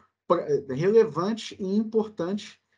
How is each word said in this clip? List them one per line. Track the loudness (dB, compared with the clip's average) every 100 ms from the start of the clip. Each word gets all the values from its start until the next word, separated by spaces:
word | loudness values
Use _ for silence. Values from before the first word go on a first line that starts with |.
| _ _ 0
pra, | 0
é, | 2 -2 -2
relevante | -2 4 4 4 2 -2 -4 -8 -10
e | -2 -2
importante | 0 0 -2 -4 -6 -6 -8 -20 _